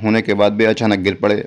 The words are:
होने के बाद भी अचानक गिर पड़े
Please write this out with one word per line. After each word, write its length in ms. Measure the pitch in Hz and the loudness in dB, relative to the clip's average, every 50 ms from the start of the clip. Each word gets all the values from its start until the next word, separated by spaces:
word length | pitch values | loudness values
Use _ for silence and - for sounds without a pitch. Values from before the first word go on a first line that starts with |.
| 101 | -2
होने 180 | 107 110 113 | -2 0 0
के 120 | 110 - 104 | 0 0 0
बाद 200 | 98 104 104 104 | 2 2 2 2
भी 120 | 104 113 | 2 0
अचानक 340 | 110 110 - 120 110 104 98 | 0 0 0 0 0 0 0
गिर 140 | 90 98 95 - | 0 -2 -2 0
पड़े 180 | - 104 104 104 - | 0 0 0 0 -2